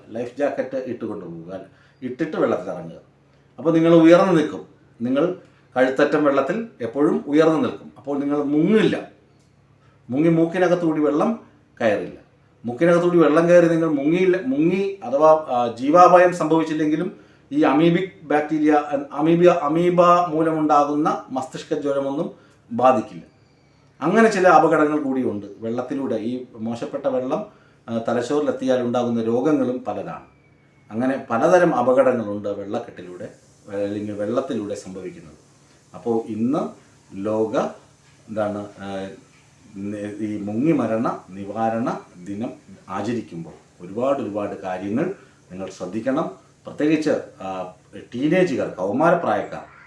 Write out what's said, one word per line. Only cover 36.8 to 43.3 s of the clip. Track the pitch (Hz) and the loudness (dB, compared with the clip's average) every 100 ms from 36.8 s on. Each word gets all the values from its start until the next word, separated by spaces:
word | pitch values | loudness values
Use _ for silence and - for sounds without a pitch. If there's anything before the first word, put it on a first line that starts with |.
| _ _ _ 98 107 | _ _ _ -10 -4
ലോക, | 110 107 135 226 - _ _ _ _ - | -2 -2 -2 -4 -8 _ _ _ _ -12
എന്താണ്, | 107 104 104 101 98 | -6 -4 -6 -10 -14
ആ, | 98 98 95 - - _ _ _ - 98 101 104 104 104 107 | -12 -10 -10 -14 -20 _ _ _ -20 -12 -10 -8 -10 -8 -8
ഈ | 101 | -6
മുങ്ങിമരണ | 101 110 156 147 113 110 151 - - | -6 -2 0 0 0 -2 -4 -6 -12
നിവാരണ | 98 101 110 113 113 139 196 - 90 90 | -14 -10 -4 -4 -2 -4 -6 -12 -20 -12
ദിനം | 101 123 - - 95 - | -10 -10 -12 -20 -20 -12
ആചരിക്കുമ്പോൾ | 95 107 113 - | -8 -6 -6 -8